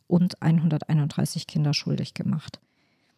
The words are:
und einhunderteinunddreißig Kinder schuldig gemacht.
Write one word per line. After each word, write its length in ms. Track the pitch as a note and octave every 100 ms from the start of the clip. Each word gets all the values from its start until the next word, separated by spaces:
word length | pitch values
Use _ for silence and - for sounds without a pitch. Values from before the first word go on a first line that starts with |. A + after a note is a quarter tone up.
| -
und 340 | F3 F3+ -
einhunderteinunddreißig 1080 | - E3 D#3+ D3+ - D#3 D3 - D3+ E3 -
Kinder 280 | - D3
schuldig 400 | C#3+ - - -
gemacht. 460 | - - D#3 - - _ _ _ _ _